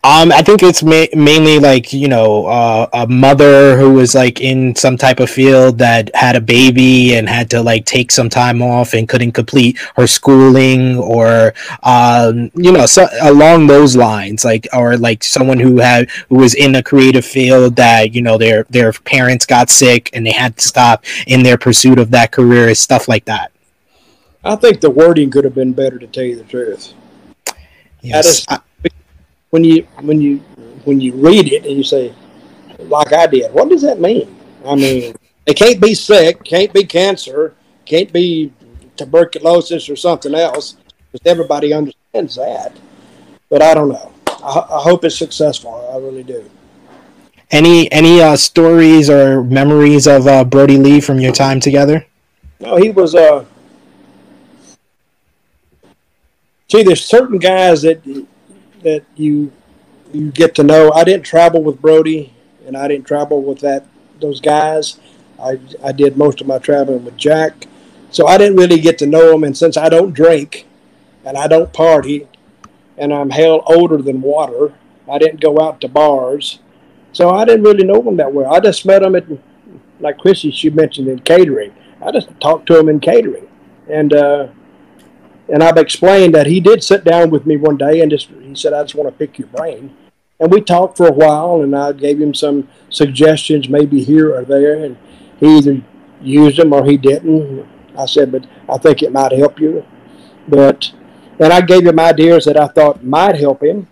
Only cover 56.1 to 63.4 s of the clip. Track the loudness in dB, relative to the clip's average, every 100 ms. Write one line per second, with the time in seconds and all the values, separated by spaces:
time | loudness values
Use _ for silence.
56.1 | _ _ _ _ _ _ 2 2 0 2
57.1 | 0 0 -2 -2 0 2 2 0 -4 -8
58.1 | -16 -16 _ _ _ _ _ -6 -6 _
59.1 | -8 -4 -4 -6 _ _ _ _ _ _
60.1 | -12 -10 -2 0 2 2 4 4 2 0
61.1 | -2 -2 2 2 0 -4 -4 0 2 0
62.1 | -6 -10 _ _ _ -18 -12 -8 -8 -6
63.1 | -8 -4 -6